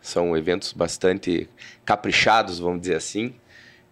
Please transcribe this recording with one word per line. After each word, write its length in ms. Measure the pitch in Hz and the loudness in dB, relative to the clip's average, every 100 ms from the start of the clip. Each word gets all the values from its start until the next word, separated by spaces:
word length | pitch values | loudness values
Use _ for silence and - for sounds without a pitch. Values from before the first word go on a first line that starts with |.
são 340 | - 87 87 80 | -6 0 2 0
eventos 380 | 80 90 - | 0 -2 -4
bastante 720 | - 85 - 92 95 - 85 80 - - - - | -4 -4 0 0 0 0 -2 -4 -14 -20 -6 -2
caprichados, 760 | 104 104 - 117 113 101 87 | 0 2 2 4 4 2 -2
vamos 220 | 87 90 | -4 -2
dizer 140 | 90 78 | -2 -2
assim. 380 | - 101 120 - _ - - - _ | -4 -6 -6 -8 _ -20 -20 -20 _